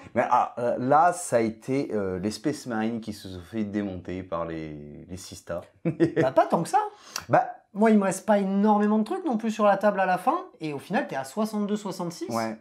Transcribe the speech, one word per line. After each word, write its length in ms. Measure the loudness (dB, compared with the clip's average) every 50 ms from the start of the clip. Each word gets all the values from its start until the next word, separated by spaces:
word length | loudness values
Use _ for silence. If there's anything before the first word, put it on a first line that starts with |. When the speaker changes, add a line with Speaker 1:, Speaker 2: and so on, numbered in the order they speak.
| -6 -6 0
Speaker 1:
Mais, 100 | 0 2 4
ah, 240 | 4 4 2 2 -2 -4
euh, 180 | -2 -2 0 0
là, 340 | 2 4 6 6 6 6 4
ça 240 | 0 -4 0 2
a 40 | 2
été, 500 | 2 2 -2 -4 -6 -4 -2 -2 -2 -2 -2
euh, 260 | -2 -2 -2 -2 -2
les 120 | -2 -2
Space 360 | -4 -2 -4 -4 -4 -4 -6
Marines 340 | -6 -4 -2 -2 -2 -2 -4
qui 120 | -6 -8 -10
se 160 | -10 -10 -12
sont 120 | -12 -12
fait 240 | -12 -8 -4 -4 -4
démonter 580 | -2 -2 -2 -2 -2 -4 -8 -8 -8 -8 -8 -8
par 220 | -6 -4 -4 -4
les, 580 | -4 -6 -6 -8 -8 -10 -12 -14 -14 -16 -16 -14 -14
les 80 | -14
Sistas. 460 | -14 -14 -14 -16 -16 -12 -8 -8 -8 -10 -12 _ _ -4
<laughs> 0 | -4 0 2 2 2 2
Speaker 2:
Bah, 160 | 2 0 2 4
pas 140 | 2 2
tant 160 | 2 2 0 0
que 60 | 2
ça. 100 | 2 0 0 0 -6 -14 -20 -14 -14 -12 -4 2
Speaker 1:
Bah, 180 | 4 4 4 2 -4 -16 _ _ -2
Speaker 2:
Moi, 160 | 2 4 6
il 80 | 6 6
me 60 | 4
reste 200 | 2 0 -2 2
pas 140 | 2 2 2
énormément 600 | 2 2 2 2 4 4 4 4 4 2 2 2
de 60 | 2
trucs 200 | 0 -2 -4 -2
non 100 | -2 -2
plus 140 | -2 -2 -2
sur 140 | -2 2 4
la 100 | 4 4
table 240 | 4 4 2 2 2
à 60 | 2
la 100 | 2 2
fin, 300 | 0 2 0 0 0 -2 -8 -14 -10
et 120 | -8 -6 -6
au 60 | -6
final, 280 | -6 -2 -2 -2 -2 -2
t'es 80 | -4
à 80 | -6 -6
soixante-deux 520 | -6 -4 -4 -4 -2 -2 -4 -2 -2 -2
soixante-six. 540 | -4 -4 -6 -6 -6 -6 -6 -6 -8 -8 -4
Speaker 1:
Ouais. 260 | -4 -2 -2 -2 -4 -8